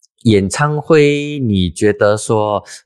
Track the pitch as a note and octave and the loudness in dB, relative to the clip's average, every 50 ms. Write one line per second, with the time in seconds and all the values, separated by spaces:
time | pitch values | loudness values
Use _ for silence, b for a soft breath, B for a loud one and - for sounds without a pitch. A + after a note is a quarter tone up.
0 | _ _ _ _ _ A#2 G#2+ G2 F#2+ F#2+ - - D3 D3+ D3+ D3+ - - E3 D#3 | _ _ _ _ _ 2 2 2 2 0 -2 -2 -4 -2 -4 -6 -2 0 2 4
1 | D3 C#3+ D3 C#3+ C#3+ D3 D3 D3 C3 A2+ G#2 F#2+ F2+ F2 E2 - G#2 G#2 G#2 - | 4 2 2 -2 -4 -6 -6 -6 -4 -2 0 0 0 -2 -2 -2 -2 -2 0 2
2 | A2 G#2 G#2 G#2+ - - A#2 A2 G#2+ G#2+ G#2 G2 B B B B B | 2 0 0 0 -2 -2 -2 0 0 0 -2 -4 B B B B B